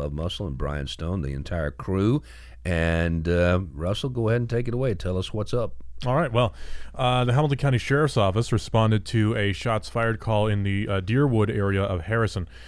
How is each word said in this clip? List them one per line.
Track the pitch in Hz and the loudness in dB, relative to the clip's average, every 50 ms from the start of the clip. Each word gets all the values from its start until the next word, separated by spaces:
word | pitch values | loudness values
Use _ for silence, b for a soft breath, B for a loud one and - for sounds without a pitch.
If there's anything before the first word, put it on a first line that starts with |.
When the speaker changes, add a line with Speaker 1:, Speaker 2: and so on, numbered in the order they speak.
| 71 | -6
Speaker 1:
Love | 73 71 | -6 -4
Muscle, | 73 80 87 - - 104 | -4 -6 -6 -6 -6 -6
and | 85 67 | -6 -6
Brian | 65 71 71 73 73 69 | -6 -6 -4 -4 -6 -6
Stone, | 67 - - 82 82 95 95 73 | -8 -8 -8 -6 -4 -4 -4 -4
the | 67 69 | -4 -6
entire | 69 71 - 90 85 78 73 - | -6 -6 -6 -4 -4 -4 -4 -6
crew. | - - - 92 95 98 110 131 147 B B B B B B B B B | -6 -6 -2 0 2 2 2 2 0 B B B B B B B B B
And, | 90 90 82 82 82 82 82 85 85 82 82 80 85 | -2 0 2 2 2 2 2 2 2 0 0 0 2
uh, | 87 87 87 87 90 90 92 82 67 | 4 4 4 4 4 2 0 -2 -6
Russell, | 69 82 90 104 - - 135 | -6 -4 -4 -2 -2 -4 -4
go | 123 123 113 107 | -2 0 0 2
ahead | 113 120 | 2 0
and | 120 113 | 0 0
take | 120 120 123 117 | -2 -2 -2 -2
it | 113 | -2
away. | 123 131 131 104 | -2 0 -2 -2
Tell | 82 - 92 92 92 | -2 -2 -2 -2 -2
us | 92 - - | -2 -4 -4
what's | 107 101 - - | -4 -4 -2 -2
up. | 123 110 104 - - - - - - - | -2 -2 -2 -6 -8 -10 -8 -8 -4 -2
Speaker 2:
All | 123 127 | 0 2
right, | 151 170 131 | 2 2 2
well, | 117 120 123 104 B B B B B B B B B | 2 2 2 2 B B B B B B B B B
uh, | - 131 123 123 127 127 | 0 2 2 2 2 2
the | 123 120 | 4 4
Hamilton | 139 156 147 139 | 4 4 2 2
County | 120 139 143 131 113 | 2 2 2 2 2
Sheriff's | - - 135 143 151 139 - 120 | 2 2 2 2 2 2 4 4
Office | 101 95 92 113 117 - 120 | 2 4 4 2 0 2 0
responded | 101 - - - 113 110 110 110 107 - | 0 0 2 2 4 4 4 4 2 0
to | - - 113 107 107 117 | 0 2 2 2 2 2
a | 117 101 101 95 | 0 0 0 -2
shots | - - 123 110 107 - - | -2 -2 -2 -2 -2 -2 -4
fired | - 120 117 113 113 104 | -2 -2 0 0 0 -2
call | - 113 110 104 104 107 | -2 0 2 2 2 2
in | 104 101 98 | 2 0 0
the, | 101 98 98 104 | 0 0 0 0
uh, | - 101 98 | 0 -2 -2
Deerwood | 92 95 113 135 147 139 117 110 104 107 | 0 0 2 2 4 4 4 4 2 2
area | - 107 98 98 98 98 98 | 2 0 0 2 2 2 0
of | 101 95 87 80 | 0 -2 -2 -2
Harrison. | 98 113 117 113 101 - 92 - - B B B | -2 0 0 0 0 -2 -4 -6 -8 B B B